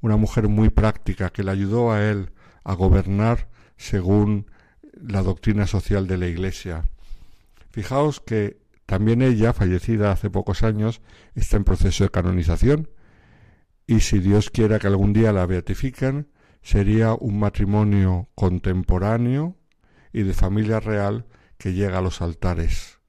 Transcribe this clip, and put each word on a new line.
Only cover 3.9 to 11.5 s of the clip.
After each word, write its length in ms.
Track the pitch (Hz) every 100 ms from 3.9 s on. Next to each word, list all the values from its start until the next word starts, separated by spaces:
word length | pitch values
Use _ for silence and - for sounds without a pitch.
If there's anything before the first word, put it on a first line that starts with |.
| 104 90 101 104 104 101 - _ _ -
la 280 | - 156 98
doctrina 440 | 98 92 - 104 98
social 400 | 101 - 101 95
de 100 | 92
la 120 | 90
Iglesia. 600 | 85 95 - - 82 80 - - - - - _ _ -
Fijaos 540 | - 98 131 151 143
que 400 | - 110 104 - _ _ -
también 340 | 95 104 117
ella, 320 | 131 117 113
fallecida 600 | 120 98 90 - 113 104
hace 180 | 95 104
pocos 320 | 98 98 98
años, 400 | 113 107 107 113 - - -
está 240 | - -